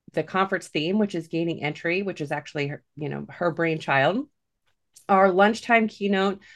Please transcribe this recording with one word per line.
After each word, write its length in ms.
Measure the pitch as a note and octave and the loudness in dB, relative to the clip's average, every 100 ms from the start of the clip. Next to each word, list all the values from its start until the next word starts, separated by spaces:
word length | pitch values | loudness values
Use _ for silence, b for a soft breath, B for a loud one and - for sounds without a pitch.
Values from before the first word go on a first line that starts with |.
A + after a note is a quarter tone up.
| _ | _
the 100 | - | -6
conference 440 | D#3 F#3+ F#3+ F3+ - | -2 -2 0 -2 -4
theme, 320 | D#3+ D#3 G#3 | -4 -2 0
which 160 | G3+ E3+ | 0 -4
is 120 | D#3+ | -6
gaining 360 | E3 E3+ E3 | -4 -4 -4
entry, 400 | D3 D3+ E3+ F3+ | -6 -4 -4 -2
which 180 | G3 E3+ | -4 -6
is 100 | D3 | -6
actually 360 | D3+ - D3+ C#3+ | -6 -6 -6 -6
her, 160 | C#3+ _ - | -6 _ -10
you 140 | C#3+ | -8
know, 160 | C#3+ C#3+ | -8 -10
her 200 | - F3 | -6 -4
brainchild. 800 | D3+ E3 D#3 - C#3 C#3+ G#3+ D4+ _ _ _ _ _ _ - - | 0 -2 -2 0 2 2 0 -6 _ _ _ _ _ _ -8 2
Our 220 | G3 G3 | 6 6
lunchtime 580 | F3+ G3+ A3+ - A3+ A3 | 6 4 2 2 2 2
keynote 500 | - G3+ F#3+ G3 G3 B | -2 0 2 0 -2 B